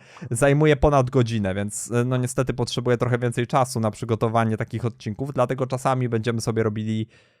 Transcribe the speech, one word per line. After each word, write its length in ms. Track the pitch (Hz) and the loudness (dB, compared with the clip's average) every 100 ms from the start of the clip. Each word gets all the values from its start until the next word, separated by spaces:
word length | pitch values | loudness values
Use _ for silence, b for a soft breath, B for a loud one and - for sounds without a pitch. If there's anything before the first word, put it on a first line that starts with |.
| B B B | B B B
zajmuje 460 | 117 139 143 156 143 | 0 4 6 6 6
ponad 340 | 151 143 127 | 4 4 4
godzinę, 440 | 131 120 113 98 | 2 2 0 -2
więc, 380 | 95 101 - - | -2 -4 -6 -4
e, 120 | 120 | 0
no 120 | 123 127 | 0 0
niestety 380 | 127 - 131 | -2 -2 -2
potrzebuję 420 | 120 117 - 123 120 | -2 -4 -2 0 2
trochę 220 | 120 120 | 2 0
więcej 280 | 120 117 120 | -2 -2 0
czasu 340 | 147 127 120 | 2 0 0
na 100 | 110 | -2
przygotowanie 680 | - 113 110 117 113 113 107 | -4 -4 0 2 2 2 0
takich 280 | 113 113 | -4 -4
odcinków, 480 | 117 - 110 104 139 | -6 -6 -10 -8 -6
dlatego 340 | 135 123 131 127 | 0 0 0 -4
czasami 420 | 127 139 127 123 | -2 -2 0 0
będziemy 320 | 117 113 113 | -2 -2 -2
sobie 220 | 117 110 | -2 0
robili, 440 | 110 107 110 110 107 b b b | 0 -2 -4 -4 -6 b b b